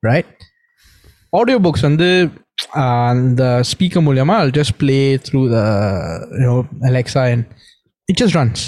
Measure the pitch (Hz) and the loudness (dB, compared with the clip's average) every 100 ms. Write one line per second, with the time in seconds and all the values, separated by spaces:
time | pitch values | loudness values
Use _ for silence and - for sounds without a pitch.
0 | 139 143 - _ - _ _ _ _ _ | 0 -2 -2 _ -20 _ _ _ _ _
1 | - _ _ 175 233 254 180 147 143 151 | -20 _ _ -2 2 2 2 2 0 2
2 | 180 180 175 - _ - - 120 131 120 | 2 2 0 -4 _ -14 -8 -4 -2 0
3 | 120 123 127 123 127 123 123 - 185 180 | 0 2 2 2 2 0 -2 -2 -2 2
4 | 151 131 135 214 147 139 147 - 139 135 | 2 2 2 2 0 0 -2 -2 0 2
5 | 135 135 - 139 131 113 107 104 101 95 | 2 0 -2 -2 0 0 0 0 -2 -4
6 | 85 85 - - 127 123 123 - 131 127 | -6 -10 -10 -2 0 0 -2 -4 0 0
7 | 120 143 127 120 117 - _ _ _ _ | -2 -2 0 0 -4 -12 _ _ _ _
8 | - 190 240 170 120 117 | -6 0 2 2 0 -2